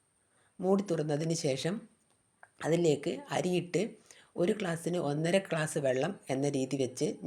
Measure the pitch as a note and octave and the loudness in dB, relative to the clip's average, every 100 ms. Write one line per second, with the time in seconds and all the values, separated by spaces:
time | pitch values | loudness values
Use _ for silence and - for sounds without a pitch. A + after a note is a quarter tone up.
0 | _ _ _ _ _ _ F#3 G3 G3 D#3+ | _ _ _ _ _ _ 2 2 2 -2
1 | D3+ D3 D#3+ E3 D3+ C3+ D#3+ G#3+ - _ | 0 0 0 0 0 0 -2 -4 -8 _
2 | _ _ _ _ - _ D3 E3 E3+ C#3 | _ _ _ _ -20 _ 0 4 4 4
3 | E3 C4+ - D3 F3 F3+ - D#3 G#3+ - | 0 -6 -4 -2 0 0 0 -2 -2 -6
4 | - - - - F3 G#3+ F#3 E3 E3 F3 | -20 -20 -18 -2 0 0 -2 -4 -2 -2
5 | C#3+ C#3+ E3 F#3+ F#3+ E3 D#3 E3 C3+ B2+ | -2 0 2 2 0 -2 -2 0 0 2
6 | D#3 G3 - C3+ C#3+ C#3 C3 C#3 B2 - | 0 -4 -4 -2 0 0 -2 0 -2 0
7 | D3 - | -2 0